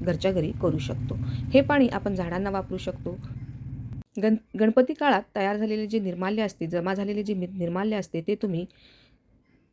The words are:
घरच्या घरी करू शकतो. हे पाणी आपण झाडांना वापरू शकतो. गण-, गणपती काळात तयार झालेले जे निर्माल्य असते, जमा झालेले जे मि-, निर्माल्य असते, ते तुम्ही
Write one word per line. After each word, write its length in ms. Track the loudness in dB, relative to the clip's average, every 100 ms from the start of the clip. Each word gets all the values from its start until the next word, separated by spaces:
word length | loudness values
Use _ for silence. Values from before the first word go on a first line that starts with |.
घरच्या 300 | 0 0 2
घरी 180 | 2 0 0
करू 160 | 0 0
शकतो. 360 | -2 -4 -4 -4 -4 -4 4
हे 80 | 4
पाणी 280 | 6 4 4
आपण 260 | 2 -2
झाडांना 360 | -2 -2 -2 -2
वापरू 280 | -2 -4 -6
शकतो. 380 | -6 -6 -8 -8 -10 -12 -12 -12 -10 -10 -10 -10 -10 0
गण-, 200 | 2 2 0 2
गणपती 340 | 4 6 2
काळात 280 | 2 4 4 2 -2
तयार 200 | 0 0
झालेले 300 | 0 -2 -2
जे 120 | -2
निर्माल्य 440 | -2 -2 -2 0
असते, 240 | -2 -2 -4
जमा 280 | -2 0
झालेले 280 | 0 -2 -2
जे 120 | -2
मि-, 140 | -2 -4
निर्माल्य 480 | -2 -2 0 0 -2
असते, 240 | -2 -4
ते 140 | -2
तुम्ही 300 | -2 0 -2 -4 _ -20 _ _ _ _ _ _ _ _